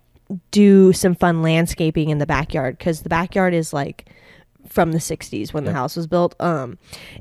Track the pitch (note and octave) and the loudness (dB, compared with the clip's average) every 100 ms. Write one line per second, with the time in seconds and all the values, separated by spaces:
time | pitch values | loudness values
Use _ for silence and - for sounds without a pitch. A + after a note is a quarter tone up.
0 | _ _ - G3 - G#3 G3+ G3 F#3+ F#3 | _ _ -14 -14 -2 4 8 8 8 6
1 | F#3+ F3 F3 E3 D#3+ E3 E3+ - D#3+ D#3+ | 0 2 0 2 0 0 0 -2 -2 0
2 | D#3 D3 D3 C#3 D3+ D#3+ C3 - F3+ D#3+ | -2 -2 -2 -2 -2 -4 -4 -4 -6 -6
3 | E3 E3+ F3+ G3 F#3 E3+ D#3+ D3 D3+ - | -4 -4 -2 0 0 0 -2 -6 -6 -10
4 | - - - - _ _ - - E3+ D#3+ | -20 -20 -20 -20 _ _ -6 -2 0 -2
5 | - D#3+ - G#2+ G#2 D#3 C#3+ D#3+ C3+ E3+ | -4 -10 -10 -10 -8 -6 -6 -4 -6 -8
6 | D#3+ F3 F3 - F3 D#3 B2 - _ - | -4 0 0 -2 -4 -4 -8 -14 _ -20
7 | - - | -20 -20